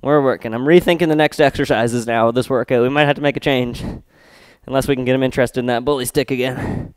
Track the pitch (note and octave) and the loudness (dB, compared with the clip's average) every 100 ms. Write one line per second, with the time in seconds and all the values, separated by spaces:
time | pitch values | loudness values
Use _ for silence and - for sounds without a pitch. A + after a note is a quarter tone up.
0 | B2+ D3 C3 A2+ A#2 A2+ C3+ F3 F3+ F3 | 2 2 2 -2 -4 -4 4 4 4 0
1 | E3 D3+ D3+ - C#3+ - C#3 A#2 A#2 A#2+ | 2 2 0 2 0 2 -2 0 0 -2
2 | A2+ A#2 A2+ A#2 B2 C3 A#2 B2+ B2 C#3+ | -2 2 2 2 0 -2 0 0 2 2
3 | D3 C#3+ D3 C#3+ - C3+ B2 A#2+ - - | 2 2 0 -2 0 0 -2 -6 -10 -12
4 | _ _ _ - - _ - C3+ C3 C3+ | _ _ _ -20 -20 _ -4 -4 0 -2
5 | B2+ C3 C3 B2+ A#2+ - B2 A#2+ B2+ C#3+ | 0 0 0 0 -2 -2 -2 -2 0 -4
6 | B2 - C3 C3 B2 B2 G#2 - - | -2 -4 -2 -2 -2 -4 -6 -8 -10